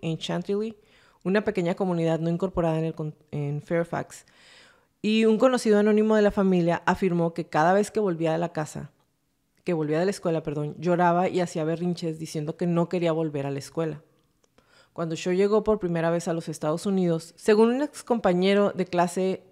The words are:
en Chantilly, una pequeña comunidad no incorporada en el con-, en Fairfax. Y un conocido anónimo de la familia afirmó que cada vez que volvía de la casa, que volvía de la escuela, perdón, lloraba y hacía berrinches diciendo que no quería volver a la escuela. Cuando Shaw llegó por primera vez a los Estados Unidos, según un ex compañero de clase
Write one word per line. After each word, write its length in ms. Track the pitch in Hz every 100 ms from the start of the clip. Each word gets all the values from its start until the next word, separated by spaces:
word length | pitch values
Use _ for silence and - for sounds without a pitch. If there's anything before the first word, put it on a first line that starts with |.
en 160 | 165 160
Chantilly, 580 | - 170 175 202 220 - _ _ _ _
una 200 | 180 208
pequeña 300 | 208 202 170
comunidad 440 | 180 185 170 165 160
no 120 | 165
incorporada 480 | 170 185 180 165 160
en 60 |
el 100 | 160
con-, 200 | 160 156 - -
en 320 | 147 143 147
Fairfax. 640 | - 170 170 147 - - - _ - - - _ _ _
Y 220 | 214 220
un 140 | 220 214
conocido 400 | 262 247 220 208
anónimo 380 | 208 208 214 220
de 60 |
la 80 | 202
familia 520 | 208 190 180 170 165 -
afirmó 460 | 185 190 175 170
que 140 | 165 156
cada 260 | 156 165
vez 180 | 196 208
que 100 | 220
volvía 320 | 202 165 160
de 60 | 160
la 140 | 170
casa, 380 | 156 151 151 143 _ _ _ _ _ _ _
que 80 | -
volvía 260 | 165 151 156
de 80 | 185
la 40 |
escuela, 320 | 202 175 160
perdón, 320 | 160 147 147 -
lloraba 500 | 170 175 175 175 190
y 120 | 180
hacía 240 | 170 175
berrinches 540 | 156 165 175 170 170 156
diciendo 380 | 160 160 151 165
que 100 | 175
no 220 | 170 170
quería 240 | 180 170
volver 340 | 160 160 143 139
a 40 |
la 80 | 139
escuela. 440 | - 165 160 147 _ _ _ _ _ _ _ _ _
Cuando 220 | - 165
Shaw 180 | 165 180
llegó 300 | 180 202 214
por 160 | 208 214
primera 320 | 175 170 165
vez 180 | 170 170
a 40 |
los 160 | 165 160
Estados 360 | 151 151 165
Unidos, 480 | 202 190 175 165 - -
según 340 | - 214 226
un 100 | 254
ex 200 | 294 -
compañero 720 | - 233 196 180 190 202 202
de 140 | - 175
clase 580 | 175 175 190 185 185 -